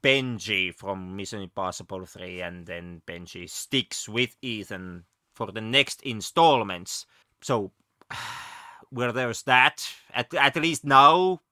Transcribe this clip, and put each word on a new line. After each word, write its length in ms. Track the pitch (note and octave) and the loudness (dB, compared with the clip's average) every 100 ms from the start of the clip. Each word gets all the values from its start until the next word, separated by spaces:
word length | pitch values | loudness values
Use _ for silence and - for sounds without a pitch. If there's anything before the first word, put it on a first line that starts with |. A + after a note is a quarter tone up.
Benji 720 | C#3+ C3+ C3 A2+ G#2 G2 F#2 | 2 2 0 -8 -4 -2 -4
from 420 | E2+ G2 F#2+ F#2 G2 | -6 -10 -8 -10 -12
Mission 260 | G2 G#2+ | -12 -12
Impossible 640 | F#2 - F#2 - F2+ F#2+ F#2 | -12 -8 -8 -8 -12 -14 -14
Three, 340 | - F2+ F2+ | -16 -14 -10
and 240 | F2 F2 | -10 -12
then 380 | E2+ F2 F2 E2+ - | -14 -14 -14 -18 -16
Benji 440 | E2+ F2 F2+ F2 | -16 -16 -16 -14
sticks 580 | - - C#3 - - - | -14 -4 -4 -2 -10 -8
with 280 | A2 B2 _ | -4 -4 _
Ethan 640 | C3 A2 G2 F#2+ F#2 F2 E2+ _ _ | -12 -10 -10 -12 -12 -16 _ _ _
for 180 | _ G#2 | _ -10
the 80 | G#2 | -8
next 400 | A2 C3+ C3+ - | -2 0 0 -6
installments. 1040 | C#3 A2 - - E3 C3+ G#2 F2+ F2+ - - _ _ _ | -10 -8 -4 4 6 6 0 -6 -8 -12 -14 _ _ _
So, 300 | - B2 F#2+ _ _ _ _ | -4 -2 -2 _ _ _ _
<sighs> 800 | - - - - - - - - | -14 -12 -14 -16 -18 -20 -20 -14
well, 220 | B2 B2 | -4 -4
there's 300 | A#2+ B2 A2 | -2 -4 -4
that. 440 | - B2+ C#3 - - - _ | 4 6 6 2 -14 -14 _
At, 180 | - A#2+ | -6 -4
at 240 | E3 C#3 D3 | 2 2 4
least 280 | E3 D3+ | -2 -2
now 580 | D3 C3+ C#3+ E3+ F#3 F#3 _ | 6 10 10 8 4 0 _